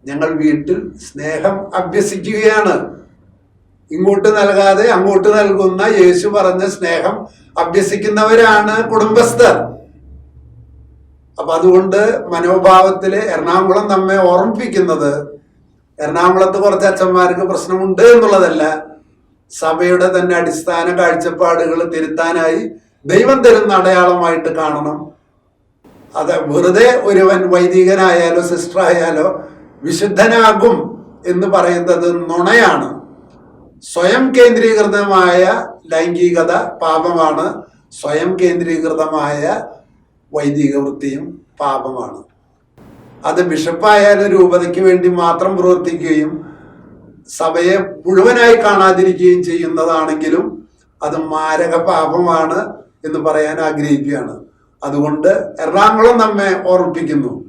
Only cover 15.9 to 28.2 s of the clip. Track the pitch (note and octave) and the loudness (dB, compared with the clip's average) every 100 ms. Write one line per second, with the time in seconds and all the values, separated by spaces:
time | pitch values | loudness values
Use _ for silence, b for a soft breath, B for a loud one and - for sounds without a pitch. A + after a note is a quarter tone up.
15.9 | - D3+ E3+ F3 F#3+ F#3+ F#3+ G3+ F#3+ F#3+ | -10 -6 0 2 2 0 2 0 2 0
16.9 | F#3 F#3 F#3 F3+ F3 - - - F#3 F#3+ | 0 0 2 0 0 -4 -6 -4 -4 -2
17.9 | F#3 A#3 A#3 G#3 F#3+ F3 D#3 D#3 D#3 - | 4 6 8 6 4 2 0 -2 -4 -10
18.9 | - _ _ _ _ _ - D#3+ D#3+ F3+ | -20 _ _ _ _ _ -6 -4 -2 0
19.9 | F3+ F#3 F#3 F3+ F3 E3 D#3+ - E3+ F3 | 2 2 0 0 -2 -2 -4 -4 -4 -2
20.9 | F3 E3+ - F3 - F3 E3+ E3 E3 E3 | 0 0 0 -4 -2 0 0 -2 -2 -4
21.9 | D#3+ D#3 D#3+ E3 F3 D#3+ D#3+ - B B | -4 -6 -4 -4 -2 -2 -2 -6 B B
22.9 | B C#3 F#3 B3+ C4 A#3 G#3+ G3+ F#3+ F3+ | B -2 2 2 4 6 6 4 2 2
23.9 | F#3 F3+ F3 E3+ D#3+ D#3+ D#3+ D#3 D3 D3+ | 2 2 2 0 -2 -4 -4 -4 -4 -6
24.9 | D3+ D3+ _ _ _ _ _ _ _ _ | -8 -14 _ _ _ _ _ _ _ _
25.9 | _ _ D3+ D#3 - C#3+ D3 F3+ F#3+ B3 | _ _ -8 -4 -4 -2 0 2 4 4
26.9 | B3 G3+ F#3+ F#3+ F#3+ F3+ F3+ F3+ F#3 F3+ | 4 2 4 4 2 2 2 2 4 2
27.9 | F#3+ F#3 E3+ | 4 2 2